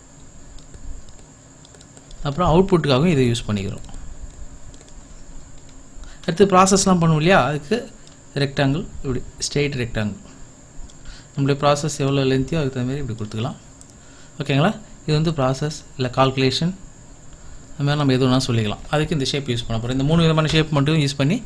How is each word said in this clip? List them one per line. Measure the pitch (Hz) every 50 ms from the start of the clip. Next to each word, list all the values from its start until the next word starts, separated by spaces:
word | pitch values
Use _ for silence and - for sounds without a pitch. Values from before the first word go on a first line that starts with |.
| - - - - - - - - - - - - - - - - - - - - - - - - - - - - - - - - - - - - - - - - - - - -
அப்புறம் | - 143 139 175 180 165
அவுட்புட்டுக்காகவும் | 151 180 196 190 190 165 147 143 131 123 160
இதை | 185 160 135 127 120
யூஸ் | 117 113 - -
பண்ணிக்கிறோம். | 104 101 95 98 - - - - - - - - - - - - - - - - - - - - - - - - - - - - - - - - - - - - - - - - - - - - - - - - - -
அடுத்து | - - 165 - 202
ப்ராசஸ்லாம் | 202 185 185 190 190 202 190 - 190 185 175
பண்ணுவோம் | 165 165 160
இல்லையா? | 151 151 175 196 165 120
அதுக்கு | 135 151 143 147 - 220 240 - - - - - - - - - - -
ரெக்டாங்கிள், | 139 143 139 - - 143 135 139 165 - - - -
இப்படி | - 139 123 - - - - -
ஸ்ட்ரெயிட் | - - - 147 147 143 139 127 120
ரெக்டாங்கிள். | 113 - 113 107 104 95 - - - - - - - - - - - - - - - - - - - - - - - -
நம்மளுடைய | 147 139 135 139
ப்ராசஸ் | 139 151 143 147 143 156 151 - -
எவ்வளோ | 139 135 139 139 135
லென்த்தியோ | 131 131 131 131 - 165
அதுக்கு | 165 139 131
தகுந்த | - 127
மாதிரி | 123 127 135 127
இப்படி | 110 107 107 -
கொடுத்துக்கலாம். | 107 104 - 107 120 151 - - - - - - - - - - - - - - - - - -
ஓகேங்களா? | 147 - 139 135 156 202 220 - - - - - -
இது | 156 151 151
வந்து | 160 175
ப்ராசஸ், | 160 156 127 131 135 - 151 151 151 - - - -
இல்லை | - 127 123
கால்குலேஷன், | 123 131 135 135 131 135 131 131 131 - 165 180 185 - - - - - - - - - - - - - - - - - - - -
அது | - 139 143
மாதிரி | 147
நம்ம | 151 147 135
எது | 127 127 135 127
வேணாலும் | 127 131 131 - 117
சொல்லிக்கலாம். | 113 110 104 101 - - -
அதுக்கு | 151 151 156 151 175
இந்த | 143 135
ஷேப் | - - 143 143 135
யூஸ் | 120 117 120
பண்ண | - 113 113 117
போறோம். | 120
இந்த | 131 135 135
மூணு | 147 165 170
விதமான | 165 160 160 160 156
ஷேப் | 147 156 156 156 156
மட்டும் | 156 143 135 151 160
யூஸ் | 160 143 139 139
பண்ணி | - 135 143 202 254 -